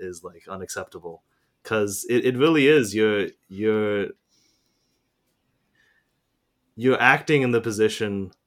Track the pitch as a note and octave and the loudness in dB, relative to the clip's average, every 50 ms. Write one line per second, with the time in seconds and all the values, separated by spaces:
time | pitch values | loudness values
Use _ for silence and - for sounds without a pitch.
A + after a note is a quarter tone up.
0 | F#2 F2+ F2+ E2 F2 F2+ F2 E2+ - E2 G2 F#2+ F#2 - - G2+ F2+ - - F2 | -14 -14 -14 -14 -16 -18 -20 -20 -18 -16 -14 -12 -12 -12 -12 -12 -12 -12 -16 -16
1 | E2 E2+ E2 - _ _ _ _ _ _ _ _ - - A2+ A2 G#2 G2+ G2 - | -16 -16 -16 -16 _ _ _ _ _ _ _ _ -8 -4 -2 -2 -2 -2 -4 -8
2 | - - A#2+ A#2 G#2+ B2+ B2+ B2 C#3+ E3 E3 D3+ C3+ C#3+ D#3 D3 A#2+ G2 G2 A2 | -4 -2 0 0 0 0 0 2 2 2 4 4 4 4 4 4 2 0 0 0
3 | A2 G#2+ G#2+ G#2 F#2 D#2 - _ _ _ F#2+ G2 G#2+ A2 G#2+ G#2+ G#2+ G#2 G#2 G2+ | 2 2 2 0 -2 -4 -8 _ _ _ -8 -4 -2 0 0 0 0 0 -2 -2
4 | G2 - - _ _ _ _ _ _ _ _ _ _ _ _ _ _ _ _ _ | -4 -6 -8 _ _ _ _ _ _ _ _ _ _ _ _ _ _ _ _ _
5 | _ _ _ _ _ _ _ _ _ _ _ _ _ _ _ _ _ _ _ _ | _ _ _ _ _ _ _ _ _ _ _ _ _ _ _ _ _ _ _ _
6 | _ _ _ _ _ _ _ _ _ _ _ _ _ _ _ A2+ A#2 C3 B2+ A2 | _ _ _ _ _ _ _ _ _ _ _ _ _ _ _ 0 2 2 2 4
7 | A#2+ B2+ C#3+ D3 - - D3+ C#3+ C3 B2 A#2+ A#2 A2+ A#2 G#2 G#2 A2 G#2+ - - | 4 4 4 2 2 0 2 2 2 2 2 0 0 -2 0 2 2 2 2 -2
8 | A2+ G#2 G2+ G2 G2 F#2 - _ _ | -4 -4 -4 -6 -8 -10 -14 _ _